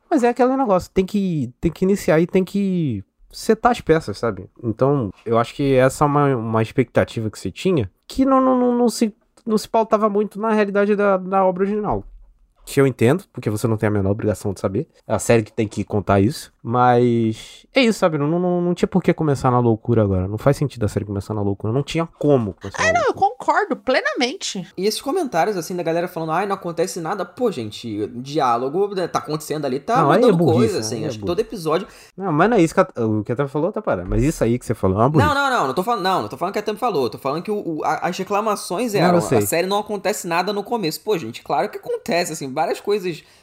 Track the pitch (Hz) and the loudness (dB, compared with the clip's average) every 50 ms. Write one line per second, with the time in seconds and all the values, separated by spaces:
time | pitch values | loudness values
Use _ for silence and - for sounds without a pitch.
0 | _ _ 359 277 240 240 240 - 247 254 269 269 269 208 185 175 - - _ 196 | _ _ 0 2 2 2 2 4 2 2 2 0 2 2 2 0 0 0 _ -2
1 | 190 185 - 208 196 185 165 151 123 120 - _ - 170 156 - 190 185 202 190 | -2 0 -2 -2 0 0 -2 -2 -4 -4 -6 _ -4 -4 -2 0 0 0 0 2
2 | - - 156 160 180 - - 190 185 - - 202 202 190 185 175 160 135 110 98 | 2 2 4 4 2 2 2 0 0 0 -2 -2 -2 0 0 0 0 -2 -2 -4
3 | - - _ _ - _ - - - - 220 214 - 240 233 - - - 156 160 | -8 -12 _ _ -20 _ -18 -4 0 0 2 4 4 2 2 2 2 2 2 2
4 | - - 101 - - 117 98 98 98 - _ - - 117 107 - 131 139 147 139 | 2 -2 -6 -2 -2 -4 -4 -4 -10 -16 _ -8 -6 -6 0 2 2 2 2 2
5 | 113 95 - - _ 113 117 113 139 - - - 143 135 135 127 127 131 - - | 0 -4 -6 -10 _ 0 0 2 0 0 -2 -2 0 4 4 6 4 4 4 2
6 | 151 143 143 147 143 139 135 117 110 113 113 110 113 - - - 123 - - 110 | 2 2 4 4 2 2 2 0 -2 0 0 0 0 2 0 -2 -2 2 2 0
7 | 95 - - 117 110 107 - - - 98 - - - 190 185 143 101 92 - _ | 0 0 -2 -6 -6 -6 -8 -6 -8 -10 -8 -4 -2 0 0 0 -2 -4 -8 _
8 | _ - - - 269 269 269 262 262 262 262 247 247 247 240 240 240 226 - - | _ -8 -2 0 2 4 4 4 4 4 2 2 2 2 2 2 2 2 2 2
9 | 240 214 - _ _ _ _ _ _ 233 214 208 - - - 226 220 220 220 202 | -2 -2 -2 _ _ _ _ _ _ -2 -2 -2 0 0 0 0 2 2 2 2
10 | 220 214 202 208 214 190 - 196 220 226 214 214 208 202 190 202 202 208 208 196 | 2 2 2 0 -2 -2 -6 -6 -2 0 2 2 0 2 2 0 2 2 2 2
11 | 202 202 190 185 185 185 190 196 190 185 180 180 196 196 214 208 208 170 113 98 | 2 2 2 0 0 0 0 2 2 2 2 0 -2 -2 -2 -2 -2 -2 -4 -4
12 | - - - - - - _ _ _ _ _ _ _ - - 139 139 135 120 - | -6 -10 -18 -20 -20 -20 _ _ _ _ _ _ _ -2 2 2 2 2 2 2
13 | 113 120 151 185 - _ _ - - - 104 107 - 113 110 107 113 104 104 101 | 4 4 4 2 -2 _ _ -6 -4 -4 -4 -2 0 0 0 2 0 0 2 2
14 | 95 95 101 110 - 104 98 - - 104 92 - - 101 95 117 160 - _ _ | 0 0 0 0 0 -2 -2 -2 -4 -6 -4 -2 -4 -2 -2 -2 -4 -6 _ _
15 | _ - 113 95 - - 120 113 107 - - - 110 101 - 107 98 - - 104 | _ -4 -4 -2 2 2 2 2 2 0 -4 -4 -4 -2 -4 -6 -6 -2 -2 -2
16 | 92 - 101 101 98 117 160 - - - _ _ - 117 117 123 123 123 123 123 | 2 2 4 4 4 2 0 -4 -12 -18 _ _ -8 -4 0 2 4 4 6 4
17 | 123 123 117 117 113 110 110 - - - - - - _ - 269 254 226 202 - | 4 4 2 2 0 0 -2 -4 -10 -18 -20 -20 -20 _ 2 4 4 4 2 2
18 | 190 175 156 143 143 151 165 175 180 180 180 175 175 175 175 - 214 - - 185 | 0 0 2 0 0 0 0 0 0 0 0 0 0 0 0 0 -2 0 0 0
19 | - - 170 - 156 147 139 131 - 127 123 123 120 117 113 107 - 120 117 113 | 2 2 0 2 0 0 0 2 2 2 2 4 4 2 2 0 0 0 2 2
20 | 107 98 95 92 92 98 107 107 - 139 143 - 147 131 - 120 107 98 - - | 4 2 2 0 -2 -2 -6 0 2 0 2 2 -2 -6 -4 -4 -4 -2 -2 -4
21 | 104 104 101 98 - - 110 107 101 101 101 - - 107 113 139 143 - - 160 | -4 -4 -6 -6 -6 -4 -4 -2 -2 -2 -2 -2 -4 -2 -2 -2 -4 -2 -4 -4
22 | 165 165 _ _ 151 143 143 127 113 98 - - - 98 - - - 640 659 698 | -4 -6 _ _ 2 4 4 4 2 0 -4 -8 -12 -12 -4 0 0 2 2 2
23 | 605 466 - - - - - - - - 285 359 427 370 254 - - - 262 339 | 2 0 2 2 0 0 0 -2 -2 0 0 0 0 0 -4 -4 -2 0 0 0
24 | 480 605 587 359 240 247 330 403 - - - 196 170 - - - 185 214 214 - | 0 -2 -2 -2 -2 -2 -4 -6 -10 -8 -8 -8 -10 -10 -8 -4 -2 -2 -2 -2
25 | - 269 311 381 330 247 - 165 170 208 208 180 156 - 185 175 170 165 160 170 | -4 -4 -2 -2 -2 -2 0 0 0 0 -2 -4 -6 -6 -6 -4 -2 -2 -2 -2
26 | 170 170 - 165 165 160 156 175 208 202 190 185 - 175 165 165 165 180 - 180 | -2 -4 -6 -6 -4 -2 -2 -2 -2 -2 -4 -6 -6 -6 -4 -2 -4 -2 -4 -6
27 | 160 160 - 196 180 - - - 247 226 165 131 110 104 - - - 117 104 104 | -6 -6 -6 -6 -6 -8 -4 -2 -2 -2 -2 -4 -8 -8 -10 -10 -10 -8 -4 -4
28 | 107 - - 120 127 139 143 160 135 123 117 120 127 139 147 190 202 202 202 185 | -4 -6 -6 -12 -12 -6 -2 0 2 2 2 0 0 -2 -2 -2 -2 -2 -2 -4
29 | 170 160 - - - - 151 156 - - 151 156 143 135 127 - - - 233 180 | -6 -4 -4 -6 -6 -4 -8 -8 -6 -6 -6 -4 -4 -4 -4 -4 -2 0 0 2
30 | 156 139 160 208 254 240 185 170 175 135 - - - - - - - 110 123 110 | 4 4 4 6 6 4 4 4 4 4 4 4 2 2 0 -2 -4 -4 -6 -6
31 | 107 - 117 110 104 175 175 190 233 - 247 196 160 156 156 180 208 - - - | -6 -6 -6 -6 -6 -4 -2 -2 -4 -4 -8 -8 -4 -2 -2 -2 -2 -6 -14 -20
32 | - - _ - 190 190 151 147 180 220 247 202 165 156 - 196 180 - - - | -20 -20 _ -8 -4 -2 2 2 2 4 4 4 2 4 2 0 0 0 0 -2
33 | 117 110 107 107 101 - 120 120 143 135 - 151 156 202 202 220 - 180 123 90 | -2 0 0 -2 -2 -2 -2 -2 -4 -4 -2 -2 -2 -2 -4 -4 -4 -4 -4 -4
34 | 85 95 107 110 123 156 170 - 131 117 120 123 - - 117 - - 95 92 104 | -4 -2 0 2 2 0 0 0 0 0 0 0 -2 -4 -4 0 0 0 2 4
35 | 113 139 151 151 294 302 277 285 285 269 254 214 151 131 123 185 185 240 240 202 | 2 4 4 4 4 4 2 2 0 0 0 0 0 0 -2 -2 -2 0 -2 0
36 | 175 190 185 160 110 - 139 - 170 180 - 214 208 220 208 208 254 240 185 143 | 0 0 0 0 -2 -4 -6 -6 -6 -4 -4 -4 -4 -4 -4 -2 -2 -2 0 0
37 | 127 110 - - - 135 143 165 180 214 208 208 - 170 156 147 - 127 156 - | -2 -2 -4 -6 -6 -4 -4 -4 -4 -4 -6 -4 -4 -6 -6 -4 -2 -2 -2 -2
38 | - 170 180 - 185 - 202 202 220 220 202 - - - 185 180 247 233 202 196 | -2 -4 -4 -6 -4 -2 -2 -2 0 0 -2 -4 -4 -6 -4 -4 -4 -2 0 2
39 | 165 180 175 170 - - 135 110 101 104 160 165 180 185 202 208 208 - 208 196 | 4 4 4 2 2 2 2 2 2 2 0 -2 0 0 -2 -4 -2 -4 -8 -4
40 | - 185 - - - 175 165 175 185 202 202 202 196 202 240 233 190 151 - - | -4 -4 -4 -4 -4 -2 -2 -2 -2 -2 -4 -4 -4 -4 -4 -2 -2 -4 -4 -4
41 | - 214 214 165 127 - 120 - - - 151 151 185 208 - 403 - 480 480 440 | -4 -2 -2 -2 -4 -8 -12 -12 -6 -2 -2 -2 -2 -2 -6 -10 -8 -8 -8 -6
42 | - - 170 170 175 - 156 - 151 131 127 151 165 208 - - - 202 202 214 | -4 -2 -2 -2 -2 -2 -6 -8 -10 -8 -4 -2 -2 -2 -2 -4 -2 -2 -2 -2
43 | 180 185 156 156 - _ _ _ | -2 -6 -8 -8 -14 _ _ _